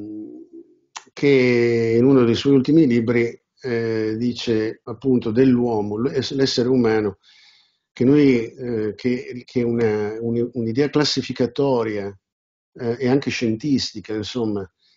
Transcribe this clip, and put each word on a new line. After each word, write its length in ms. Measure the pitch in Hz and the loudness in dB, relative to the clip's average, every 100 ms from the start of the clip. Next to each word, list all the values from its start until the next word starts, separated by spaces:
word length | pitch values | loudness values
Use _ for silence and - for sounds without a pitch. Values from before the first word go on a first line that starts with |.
| 107 107 107 64 - - - _ _ - - | -12 -14 -16 -18 -20 -20 -20 _ _ -20 -20
che 840 | - 143 135 127 120 120 117 113 117 | -2 4 4 4 4 2 2 2 4
in 60 | |
uno 200 | 127 135 | 6 6
dei 100 | 120 | 4
suoi 200 | 113 139 | 2 4
ultimi 320 | 139 127 156 151 | 2 4 4 4
libri, 520 | 120 113 120 117 - _ _ | 2 2 0 -2 -6 _ _
eh, 560 | 131 117 113 110 110 110 | -6 -4 -2 -2 -2 -2
dice 640 | 120 117 - 110 110 - | -4 -4 -2 0 -2 -6
appunto 460 | - 113 135 127 120 | -12 -6 0 0 0
dell'uomo, 680 | 110 135 123 120 110 104 104 | 2 4 4 2 -2 -4 -4
l'ess-, 340 | 131 139 123 | -4 -4 -4
l'essere 360 | 139 135 - 120 | -2 -2 0 0
umano, 500 | 131 117 110 107 92 _ _ _ _ _ _ _ | 2 2 2 -2 -6 _ _ _ _ _ _ _
che 120 | - | 0
noi, 480 | 123 147 143 123 113 | 4 4 4 2 -2
eh, 420 | - 123 113 107 | -10 -8 -4 -4
che, 480 | 101 127 123 139 123 | -4 -4 -4 -6 -16
che 180 | 120 127 | -8 -4
una, 540 | 117 117 117 107 104 110 | -2 0 0 0 -4 -6
un-, 300 | 117 117 117 | -4 -2 -4
un'idea 360 | 123 113 113 143 | -4 -4 -2 0
classificatoria, 1300 | 151 143 - - 123 120 - 139 127 113 104 101 101 _ _ _ _ _ | 0 -2 -2 -6 -4 -4 0 0 0 -2 -4 -8 -12 _ _ _ _ _
eh, 220 | - 120 120 | -8 -6 -2
e 100 | 127 | 0
anche 220 | 135 135 | 0 0
scientistica, 840 | - 117 110 151 131 - 107 - | -4 -2 -2 -2 -2 -2 -10 -8
insomma, 560 | 107 104 127 113 101 95 _ _ | -8 -6 -6 -4 -4 -8 _ _